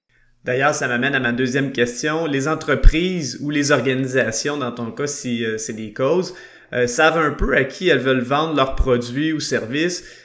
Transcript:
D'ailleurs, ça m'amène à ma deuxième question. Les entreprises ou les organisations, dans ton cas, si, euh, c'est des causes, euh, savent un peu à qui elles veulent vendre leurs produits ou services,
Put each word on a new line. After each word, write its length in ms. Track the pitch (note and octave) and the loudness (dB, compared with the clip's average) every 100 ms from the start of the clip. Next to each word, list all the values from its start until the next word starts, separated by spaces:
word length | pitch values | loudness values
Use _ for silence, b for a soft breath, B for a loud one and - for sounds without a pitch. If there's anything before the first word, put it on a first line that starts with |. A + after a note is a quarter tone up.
| _ _ _ _ - | _ _ _ _ -4
D'ailleurs, 280 | B2+ C#3+ | 0 0
ça 140 | D3 C3 | 0 -2
m'amène 260 | A#2+ C3+ | -2 0
à 60 | C3+ | 0
ma 140 | A#2+ | 0
deuxième 400 | A#2+ C3 C#3 C3+ | 0 0 0 -2
question. 520 | B2+ A#2+ - D3+ D#3+ D#3+ | 0 -2 -2 -2 -2 -2
Les 220 | C#3 C#3 | -2 -2
entreprises 880 | D#3 D#3 C3+ - D#3 F3+ F3+ C3 A#2 | -2 -2 8 8 8 0 -2 -6 -6
ou 80 | C#3+ | -4
les 240 | D3 C#3 | 0 2
organisations, 840 | C#3+ B2+ C3 C3 B2+ A2+ A2 C#3+ D3 | 2 2 0 0 0 0 -2 -4 -4
dans 160 | B2 | -4
ton 200 | A#2+ A#2 | -6 -8
cas, 160 | A#2+ C#3+ | -6 -6
si, 360 | - B2+ A#2 | -6 -4 -4
euh, 140 | A2+ A2 | -4 -4
c'est 160 | - | -6
des 180 | A2 A2 | -8 -10
causes, 440 | G#2+ C3+ F3+ F3 B B B B | -2 0 2 -2 B B B B
euh, 160 | B2 A#2+ | -2 0
savent 300 | B2+ D#3+ E3 | 4 4 4
un 140 | D3+ | 0
peu 260 | - - C#3 | 0 0 2
à 80 | C3 | 0
qui 240 | - F3+ | -2 2
elles 100 | C#3 | 2
veulent 240 | C3 C3 | 2 0
vendre 320 | A#2+ C#3 E3 D3 | 0 -2 0 0
leurs 200 | C3+ C3+ | 0 2
produits 580 | C3+ A#2+ A#2+ C3 D#3+ | 2 2 0 -4 -2
ou 80 | D3+ | -2
services, 640 | - A#2+ A2 C#3+ E3+ F3 B B | -2 -4 -2 -2 -2 -4 B B